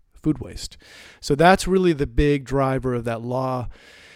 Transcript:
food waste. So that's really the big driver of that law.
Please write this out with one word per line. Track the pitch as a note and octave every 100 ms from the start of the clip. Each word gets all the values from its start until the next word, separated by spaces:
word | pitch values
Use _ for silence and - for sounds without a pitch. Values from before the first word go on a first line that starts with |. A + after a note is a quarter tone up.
| _
food | _ D#3+ D3
waste. | - - - - - - - -
So | -
that's | C#3+ E3+ F#3+ -
really | F#3+ F3+
the | D3+ C#3
big | A#2 D3 C#3+ B2
driver | C3+ C3+ C3+ B2
of | B2 A#2
that | A#2
law. | A#2 B2 C3 B2+ A#2+ - - - -